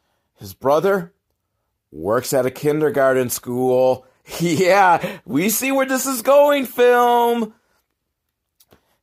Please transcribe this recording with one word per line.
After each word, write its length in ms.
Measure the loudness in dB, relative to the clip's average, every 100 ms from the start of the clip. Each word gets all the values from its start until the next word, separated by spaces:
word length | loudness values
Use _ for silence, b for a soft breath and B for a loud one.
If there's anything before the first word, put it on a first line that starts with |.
| _ _ _ _
his 160 | -20 -6
brother 580 | -2 0 0 -2 -6 _ _ _ _ _ _ _ _
works 420 | -10 -4 -4 -2
at 140 | -2 -2
a 40 |
kindergarten 760 | -4 -4 -2 -2 0 0 0 -2
school. 800 | -6 -8 -4 0 2 2 0 -6
<laughs> 280 | _ -16 -6
Yeah, 800 | -2 0 2 4 4 2 -2 -12
we 260 | -8 -4 -2
see 220 | -2 -2
where 140 | -2 -2
this 220 | -2 -4
is 160 | -4
going, 420 | 2 4 4 2 -2
film. 880 | 0 4 4 4 2 2 0 -4 -10 _ _ _ _ _ _ _ _ _ _ _ b b b